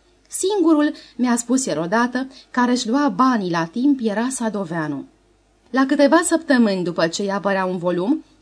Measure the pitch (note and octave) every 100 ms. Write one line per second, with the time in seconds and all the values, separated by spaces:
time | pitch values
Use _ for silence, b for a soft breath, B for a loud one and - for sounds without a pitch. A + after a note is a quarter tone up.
0 | _ _ _ - F#4+ G#4 E4 D4 D4 D4+
1 | B - B3 A#3+ - C4 G3 D3 E3+ A3
2 | B3 B3+ C4+ B B B3 B3 B3+ G#3+ C#4
3 | C#4+ F#3 C4 A3+ F3+ E3 E3 A#3 C#4+ C4
4 | A3 G3 B3+ B3+ A3+ G3+ E3 E3+ D3+ C#3
5 | - _ _ _ _ _ _ B3+ C4+ C#4+
6 | C#4 D#4+ E4+ D#4+ D#4+ B3 G#3+ F#3 F3 F3
7 | E3 F#3 G3+ G3 G3+ F#3+ F#3 F3+ F3 F3
8 | G3 D#4 B B